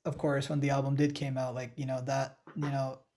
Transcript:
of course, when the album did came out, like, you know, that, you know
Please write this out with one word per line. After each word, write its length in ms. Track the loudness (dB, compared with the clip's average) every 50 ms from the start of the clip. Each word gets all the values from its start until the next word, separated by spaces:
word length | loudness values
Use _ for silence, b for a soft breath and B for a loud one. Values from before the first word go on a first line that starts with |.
| -6
of 140 | -4 -4 0
course, 300 | 0 2 2 2 2 0
when 120 | 0 2
the 100 | 2 2
album 260 | 2 2 2 2 4
did 180 | 4 4 4 2
came 220 | 0 -2 -2 -2 -2
out, 160 | -2 -2 -4
like, 180 | -6 -6 -8 -6
you 100 | -6 -4
know, 140 | -2 -2 -2
that, 360 | 0 0 0 0 0 -2 -6 _ -20 -10 -6
you 140 | -2 -2 0
know 300 | 0 0 -2 -2 -4 -10 -16 _ _